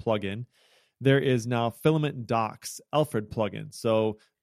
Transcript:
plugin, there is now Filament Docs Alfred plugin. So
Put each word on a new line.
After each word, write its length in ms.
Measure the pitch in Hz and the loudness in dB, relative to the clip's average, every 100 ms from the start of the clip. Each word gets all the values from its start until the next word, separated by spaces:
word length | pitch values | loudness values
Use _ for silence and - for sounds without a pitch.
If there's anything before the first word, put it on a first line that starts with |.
plugin, 440 | - 107 98 104 120 _ _ _ _ - | -2 -2 -2 -8 -10 _ _ _ _ -2
there 160 | 127 139 | 4 4
is 280 | 143 127 113 | 4 0 0
now 240 | 120 117 | -2 -2
Filament 560 | - 156 160 151 127 110 | 0 2 2 0 -4 -2
Docs 540 | 117 107 - - - - | -2 -2 -6 -14 -16 -2
Alfred 380 | 147 151 113 107 | 0 0 -2 -4
plugin. 440 | - 104 107 104 | -2 -4 -4 -14
So 440 | - 117 110 110 107 _ _ | -4 2 2 2 -2 _ _